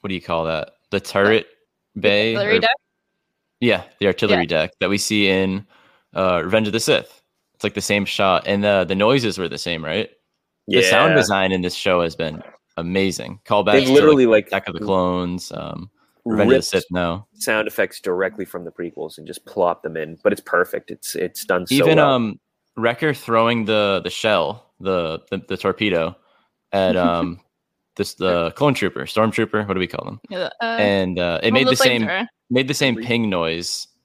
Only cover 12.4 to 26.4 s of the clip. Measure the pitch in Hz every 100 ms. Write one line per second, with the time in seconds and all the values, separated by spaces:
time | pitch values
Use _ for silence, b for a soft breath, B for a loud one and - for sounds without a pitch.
12.4 | - _ _ - 85 95 95 87 - 92
13.4 | - 104 98 107 131 135 151 147 123 110
14.4 | 101 98 - 98 104 95 90 90 90 90
15.4 | - - 78 - 98 _ _ _ - 107
16.4 | 104 131 - 95 - 90 87 87 107 _
17.4 | - 110 107 - 95 - - 90 95 104
18.4 | 92 90 85 - 85 76 78 - 78 90
19.4 | - - 87 85 78 80 78 82 104 101
20.4 | - 87 90 - - - - - 87 -
21.4 | - 90 90 131 165 156 147 131 113 98
22.4 | _ _ _ - 113 120 156 139 - 113
23.4 | 113 120 107 110 104 98 85 - 113 101
24.4 | 78 110 _ _ 95 92 82 80 _ 98
25.4 | - 95 98 92 107 87 82 - _ _